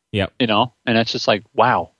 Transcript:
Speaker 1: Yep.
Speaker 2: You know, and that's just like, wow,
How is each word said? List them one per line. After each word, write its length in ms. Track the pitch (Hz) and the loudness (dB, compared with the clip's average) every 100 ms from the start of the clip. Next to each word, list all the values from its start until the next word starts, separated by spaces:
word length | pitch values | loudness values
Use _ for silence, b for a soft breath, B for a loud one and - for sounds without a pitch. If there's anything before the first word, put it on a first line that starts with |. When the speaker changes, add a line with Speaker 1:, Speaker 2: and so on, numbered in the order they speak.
| _ | _
Speaker 1:
Yep. 220 | 107 95 - | -4 -4 -2
Speaker 2:
You 80 | 117 | 0
know, 240 | 107 127 - - | 0 -2 -4 -2
and 100 | 113 | -2
that's 160 | 117 | -2
just 160 | 123 - | -4 -2
like, 160 | 107 - | -2 -2
wow, 360 | - 117 107 85 _ | 0 2 2 -4 _